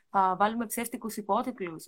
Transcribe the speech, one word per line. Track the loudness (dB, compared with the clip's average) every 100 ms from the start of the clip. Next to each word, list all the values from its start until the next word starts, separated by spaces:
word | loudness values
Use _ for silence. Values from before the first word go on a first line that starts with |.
| _
θα | 2 4 4
βάλουμε | 2 2 -2
ψεύτικους | -4 -4 -6 -6 -6
υπότιτλους, | 0 0 0 -4 -6 -8